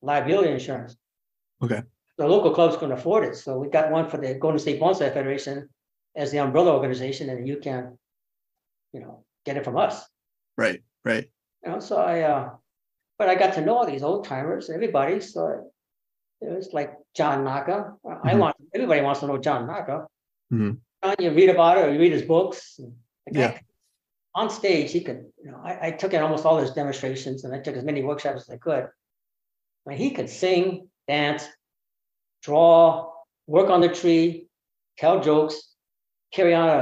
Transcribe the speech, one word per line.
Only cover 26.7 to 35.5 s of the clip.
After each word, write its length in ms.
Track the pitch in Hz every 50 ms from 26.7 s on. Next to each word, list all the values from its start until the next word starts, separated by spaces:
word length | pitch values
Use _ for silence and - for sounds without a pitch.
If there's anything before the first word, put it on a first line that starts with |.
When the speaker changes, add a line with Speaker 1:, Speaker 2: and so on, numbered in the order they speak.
Speaker 1:
demonstrations 720 | - 151 143 139 135 - 135 131 131 131 - 135 131 131 -
and 100 | 123 131
I 40 | 135
took 180 | - 151 131
as 80 | 127 127
many 180 | 151 147 139 131
workshops 380 | 143 147 147 - 143 131 127 -
as 60 | -
I 80 | 123
could. 260 | 120 - 170 151 127 - - - _ _ _ _ _ _ _ _ _ _ _ _ _ _ _ _ _ _
I 40 | 139
mean, 80 | 143
he 140 | 160 247 277
could 180 | - - 120 -
sing, 600 | - - 180 185 185 175 185 190 175 - - _ _ _ _
dance, 400 | - 143 147 147 147 151 147 - - - _ _ _ _ _ _ _ _ _ _ _ _ _ _ _ _ _ -
draw, 680 | 147 147 160 165 170 165 165 170 165 165 - - - - - - _ _ _ _
work 220 | - 151 180 196 196
on 120 | 185 175
the 80 | 175 170
tree, 580 | 175 - - 175 165 165 165 175 165 165 - - _ _ _ _ _ _ _ _ _
tell 240 | - 151 160 180 -
jokes, 520 | 135 156 151 151 156 156